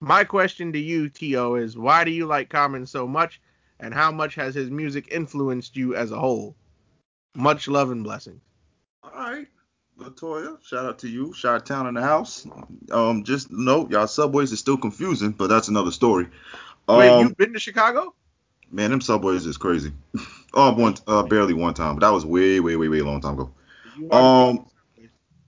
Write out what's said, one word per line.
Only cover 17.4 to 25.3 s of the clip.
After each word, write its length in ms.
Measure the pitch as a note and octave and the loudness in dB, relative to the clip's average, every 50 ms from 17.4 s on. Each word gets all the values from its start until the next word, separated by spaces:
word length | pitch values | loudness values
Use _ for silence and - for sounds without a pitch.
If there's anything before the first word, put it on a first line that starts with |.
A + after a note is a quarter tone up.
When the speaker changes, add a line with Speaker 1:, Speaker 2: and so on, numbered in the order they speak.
| G3 A3+ A#3 | 0 0 0
Speaker 1:
to 80 | G#3+ | -8
Chicago? 520 | - - G3 A3+ A3 A3+ A#3+ C4+ F4+ F#4 - _ _ _ _ _ _ _ _ _ _ _ - | -10 -8 -2 0 0 2 2 0 -4 -6 -12 _ _ _ _ _ _ _ _ _ _ _ -4
Speaker 2:
Man, 180 | F#2+ G#2 G#2+ | -2 -2 0
them 100 | C3 C3+ | 0 -2
subways 460 | - - A2+ F#2+ F2 F#2+ F#2 F2+ E2 | 0 0 0 0 2 0 -2 -2 -2
is 100 | E2 C#2+ | -6 -8
crazy. 360 | - - F#2+ F2 E2 C#2+ D2 C#2+ C#2 - _ - | -4 -2 -2 -2 0 -2 -6 -10 -12 -18 _ -12
<laughs> 400 | - - - - - - _ - | -12 -12 -12 -20 -20 -20 _ 2
Oh, 200 | B2+ C#3 C3+ A#2 | 4 4 4 6
one, 220 | A2+ A#2 A2 G2 - _ | 4 2 0 0 -2 _
uh, 160 | - G#2+ G#2 G2+ | 0 0 0 2
barely 320 | E2+ G#2+ G#2+ G2+ F#2+ F2 | 2 2 2 2 2 0
one 200 | D#2+ E2+ E2+ D#2 | -2 -2 -4 -4
time, 200 | D#2+ E2 D#2 D2 | -2 -4 -4 -2
but 60 | D2 F2 | 2 4
that 60 | G#2+ G#2+ | 4 4
was 140 | F#2 D#2 | 2 0
way, 320 | D#2 E2+ F2+ F#2 F#2+ F#2+ F#2+ | 0 2 2 4 4 4 2
way, 160 | E2+ E2+ E2 | 2 0 0
way, 120 | D#2+ E2 D#2 | 0 0 0
way 120 | D#2 D#2 D2 | 0 0 -2
long 180 | D2 C#2+ C#2+ | -2 -4 -6
time 140 | C#2 C#2+ C#2 | -6 -6 -6
ago. 180 | C2+ C2+ C2 - _ _ _ - - - - - | -6 -10 -12 -12 _ _ _ -20 -20 -20 -20 -16
Speaker 1:
Did 60 | D3 D#3 | -16 -6
you 40 | D#3+ | 2
watch 500 | - A#2+ C3 C3 C3 B2+ B2+ B2 B2 A#2 | 4 6 8 8 8 8 6 6 2 -2
Speaker 2:
Um, 80 | - _ _ _ _ _ _ _ A2+ A#2 _ _ _ _ | -6 _ _ _ _ _ _ _ -20 -20 _ _ _ _